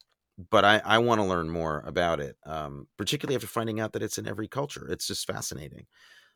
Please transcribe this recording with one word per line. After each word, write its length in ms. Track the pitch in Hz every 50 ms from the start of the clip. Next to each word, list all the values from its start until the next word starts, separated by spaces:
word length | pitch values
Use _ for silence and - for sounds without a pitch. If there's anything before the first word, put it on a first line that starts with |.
| _ _ _ _ _ _ _ - 87 -
but 140 | - 107 95
I, 160 | 101 107 104 -
I 160 | 92 110 113
wanna 280 | 120 120 117 107 104
learn 240 | 95 92 87 80 80
more 320 | 82 85 82 80 76 76 -
about 340 | - 69 90 87 85 82 73
it, 200 | 71 65 - _ -
um, 420 | 73 78 78 76 73 69 69 - - _
particularly 380 | - 101 - 147 139 - 151 135
after 120 | 117 110
finding 320 | 104 - 120 113 113 110 110
out 140 | 110 107 -
that 100 | 107 107
it's 140 | 107 -
in 100 | - 107
every 220 | 104 104 101 110 101
culture. 400 | - 131 143 143 - - - -
It's 180 | 90 - -
just 200 | - 98 - -
fascinating. 600 | - - - - - - 67 73 67 - - - - _ _ - - - - _ _ _